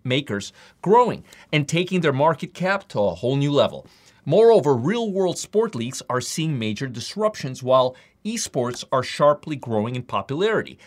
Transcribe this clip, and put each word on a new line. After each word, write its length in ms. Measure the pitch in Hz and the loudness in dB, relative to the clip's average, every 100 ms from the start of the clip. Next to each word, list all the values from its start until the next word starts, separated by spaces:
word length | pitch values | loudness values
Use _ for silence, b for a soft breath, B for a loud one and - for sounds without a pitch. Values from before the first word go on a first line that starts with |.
makers 480 | 127 135 151 101 - - B B | -4 -2 -2 -6 -8 -16 B B
growing 420 | 175 233 233 73 - B B | 4 4 4 -2 -12 B B
and 160 | 156 143 | -2 0
taking 340 | 165 180 185 | -2 0 0
their 100 | 151 | 0
market 440 | 131 156 - - - | 2 2 0 -6 -4
cap 320 | 180 196 - | -2 -2 -4
to 100 | 110 | -2
a 160 | 101 85 | 0 0
whole 200 | 123 139 | -2 0
new 160 | 143 | 2
level. 340 | 143 107 69 - b b b 135 | 2 2 -2 -18 b b b 0
Moreover, 480 | 185 233 208 147 | 6 8 6 4
real-world 640 | 123 139 233 220 190 180 - | 2 0 -2 -2 -2 -2 -2
sport 380 | - 208 226 120 | -4 -2 0 -2
leagues 260 | 117 - - | -8 -8 -4
are 120 | 123 | -4
seeing 380 | - - 160 131 | -4 -4 -4 -2
major 280 | 110 104 135 | -4 -4 -8
disruptions 760 | 117 - 202 214 - 135 127 | -8 -10 -2 -2 -2 -10 -6
while 340 | 127 127 127 - B B 208 | 2 2 2 -2 B B -10
esports 580 | 226 - 139 120 123 - | -8 -6 -4 -4 -6 -4
are 120 | 131 | -4
sharply 520 | 123 - 147 147 160 139 | -2 2 2 2 -2 -10
growing 400 | 117 107 113 123 | -4 -2 -2 -6
in 80 | |
popularity. 760 | - 101 - 143 214 208 65 - | -6 -6 -4 -2 0 0 -4 -10